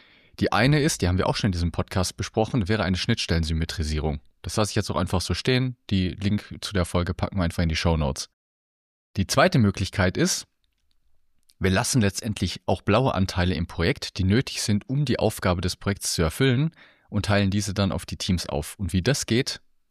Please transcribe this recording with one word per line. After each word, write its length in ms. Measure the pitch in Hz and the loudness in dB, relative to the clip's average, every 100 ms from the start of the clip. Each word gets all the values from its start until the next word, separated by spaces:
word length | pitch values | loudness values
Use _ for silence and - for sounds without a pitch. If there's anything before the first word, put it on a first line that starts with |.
| _ _ _ - | _ _ _ -4
Die 120 | 98 | 0
eine 300 | 98 127 151 | 4 4 4
ist, 200 | 151 - | 2 0
die 60 | 90 | 0
haben 100 | 90 | 2
wir 100 | - | 0
auch 80 | - | 0
schon 140 | 113 | -2
in 40 | |
diesem 180 | 87 85 | 0 -2
Podcast 440 | - - 95 90 - | -2 -2 -2 -2 -4
besprochen, 520 | - - 107 131 92 | -4 -2 0 0 0
wäre 140 | 107 | 0
eine 140 | 95 90 | 0 -2
Schnittstellensymmetrisierung. 1200 | - 117 - 82 80 82 80 - 76 78 76 71 - _ | 0 -2 0 0 0 -2 -4 -4 -4 -2 -2 -4 -10 _
Das 120 | - - | -6 -2
lasse 160 | 107 | 0
ich 40 | - | -2
jetzt 160 | - | -2
auch 40 | 101 | -2
einfach 260 | 87 95 | 0 -2
so 120 | - | -2
stehen. 420 | 92 - 127 127 123 - | -2 0 0 0 -6 -2
Die 200 | 95 90 | 0 0
Link 480 | 69 98 104 - - | -2 -2 -2 -4 -12
zu 120 | - | -4
der 120 | 92 87 | -2 0
Folge 280 | 90 87 | 0 -2
packen 240 | 90 - 98 | -2 -4 -2
wir 60 | |
einfach 200 | 85 - | -2 0
in 60 | 85 | 0
die 60 | 78 | 2
Shownotes. 540 | 87 80 71 69 - _ _ _ _ _ _ _ _ - | 2 2 0 -4 -10 _ _ _ _ _ _ _ _ -4
Die 100 | 92 | 0
zweite 300 | - 175 156 | 4 4 6
Möglichkeit 560 | 104 - 95 - 92 - | 4 2 -4 0 0 2
ist, 300 | 170 - - _ _ _ _ _ _ _ _ _ _ _ | 0 -2 -6 _ _ _ _ _ _ _ _ _ _ _
wir 100 | 95 | 2
lassen 320 | 95 117 131 | 2 2 2
letztendlich 600 | 101 - - 104 95 - - | 2 0 -6 -4 -4 -4 -2
auch 160 | 98 | -2
blaue 320 | - 104 131 | 2 4 4
Anteile 400 | - 95 - 90 | 0 0 0 0
im 140 | 90 87 | 0 -4
Projekt, 500 | - 85 - - - | 0 0 0 -6 -2
die 60 | |
nötig 400 | 92 107 - - | 2 2 2 -4
sind, 260 | - 104 - | 0 0 0
um 160 | 135 139 | -2 0
die 140 | - | 2
Aufgabe 420 | 107 - 98 90 | 0 0 0 0
des 140 | 90 - | -2 -4
Projekts 380 | - 98 - | -4 -4 -4
zu 100 | - | 0
erfüllen, 480 | 82 - 135 123 160 - - _ _ | 0 2 2 4 0 -4 -20 _ _
und 180 | 107 - | -4 2
teilen 240 | 101 98 | 2 4
diese 240 | 101 101 95 | 2 -2 0
dann 160 | 98 | 0
auf 160 | - - | -2 -6
die 100 | - | -8
Teams 300 | - 87 - | -2 -2 0
auf. 260 | 69 76 - | -4 -6 -6
Und 140 | 92 | -2
wie 100 | 92 | 0
das 240 | 87 139 - | 2 0 2
geht, 340 | 113 - - _ _ _ | 0 0 -6 _ _ _